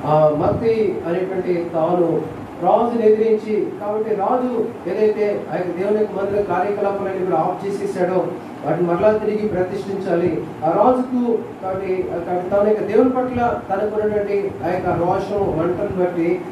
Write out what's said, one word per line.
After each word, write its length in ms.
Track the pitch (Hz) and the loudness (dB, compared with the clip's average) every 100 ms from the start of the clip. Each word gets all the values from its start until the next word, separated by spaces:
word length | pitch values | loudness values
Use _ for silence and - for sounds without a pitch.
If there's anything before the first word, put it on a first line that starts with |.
ఆ, 240 | 151 156 156 | 2 4 4
మత్తయి 720 | 151 196 - 226 220 196 - 160 | 4 0 2 2 2 0 0 -2
అనేటువంటి 640 | 175 185 185 185 170 165 | -2 -2 -2 -2 -2 -2
తాను 480 | 160 165 175 165 156 - - - - | 0 2 2 2 0 -2 -10 -12 -2
రాజుని 500 | 175 220 240 233 214 | 2 4 4 4 4
ఎదిరించి, 540 | 214 226 214 214 208 160 - | 6 4 2 0 -2 -2 -4
కాబట్టి 340 | 208 214 214 | -4 -2 -2
రాజు 540 | 196 208 254 254 233 - - 175 | 0 0 0 0 -2 -4 -4 -6
ఏదైతే 540 | 196 214 202 208 202 - | 0 2 2 0 -2 -4
ఆ 40 | 180 | -4
యొక్క 220 | 180 170 | -4 -2
దేవుని 200 | 202 214 | 0 0
యొక్క 140 | 208 | 0
మందిర 300 | 190 196 202 | -2 -2 -2
కార్యకలాపాలన్నీ 840 | 190 180 190 202 202 196 190 175 180 | 0 0 0 0 -2 -2 -4 -2 0
కూడా 120 | 165 | 0
ఆఫ్ 280 | 170 - 196 | 0 -2 -4
చేసేసాడో 600 | - - 180 175 185 165 - - - 151 | -4 -4 -2 0 0 -2 -6 -10 -8 -4
వాటిని 200 | 160 170 | 0 0
మరలా 260 | 170 214 | 4 4
తిరిగి 360 | 214 214 208 214 | 2 0 -2 -2
ప్రతిష్ఠించాలి. 920 | 180 185 202 202 196 190 170 170 151 - - | -2 -2 -4 -6 -6 -2 0 0 -2 -6 -4
ఆ 60 | - | 0
రాజుకు 680 | 175 247 254 - 247 240 214 - - | 4 4 4 0 0 0 0 -4 -8
కాబట్టి, 460 | 190 190 190 185 156 170 180 | -6 -4 -2 -2 -2 -4 -2
కాబట్టి 240 | 180 180 | -4 0
తన 180 | 202 208 | 2 4
యొక్క 140 | 214 | 2
దేవుని 280 | 202 226 262 | 2 4 4
పట్ల 500 | 247 254 240 240 - - | 2 -2 0 0 -2 -4
తనకున్నటువంటి 800 | 196 208 214 214 208 202 202 196 - | -2 0 0 0 0 0 0 -2 -4
ఆ 40 | 170 | -2
యొక్క 200 | 180 180 | -2 0
రోషం, 720 | 160 175 190 196 202 196 156 | 0 0 0 -2 -2 0 0
మంటను 460 | 170 185 208 180 | 0 0 -2 0
బట్టి 360 | 175 175 170 180 - | 0 2 0 0 -4